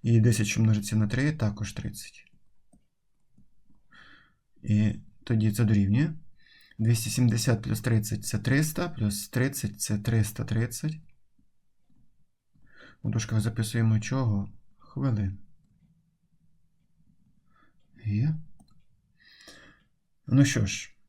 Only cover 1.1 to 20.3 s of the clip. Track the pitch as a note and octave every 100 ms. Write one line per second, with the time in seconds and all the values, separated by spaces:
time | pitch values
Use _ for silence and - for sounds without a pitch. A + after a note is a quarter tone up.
1.1 | A#2+ C#3+ D#3 A2 G2+ G2+ - - - -
2.1 | - _ _ - - _ - _ _ _
3.1 | _ _ _ - - - - _ - -
4.1 | - _ _ _ _ - G#2 G#2 G2+ -
5.1 | - - A#2 G#2+ G#2 A2 G#2 G2 G#2+ D#3+
6.1 | D#3+ - - - - - - A2+ A#2 -
7.1 | - B2 A2+ - A2 - A2 A#2+ A2+ G#2
8.1 | G#2 - A2+ - C3+ D#3 - F3 C3 G#2+
9.1 | G2+ - B2+ C3 C3+ G#2 - - G#2+ G#2
10.1 | A#2 G#2+ - - G#2+ A#2 - D3+ D#3 -
11.1 | - _ _ _ _ _ _ _ - -
12.1 | _ _ _ _ _ - - - - A2
13.1 | A2+ A2 A2 A2+ A2 A2 A#2+ A2+ A2 G#2+
14.1 | C3 B2 G#2 G2+ - - - - - C3+
15.1 | G#2+ G2 G2+ - - _ _ _ _ _
16.1 | _ _ _ _ _ _ _ _ _ _
17.1 | _ _ _ _ _ _ _ _ - G#2
18.1 | G#2 C#3+ D#3 - - - - - _ _
19.1 | _ _ - - - - _ _ _ _
20.1 | _ -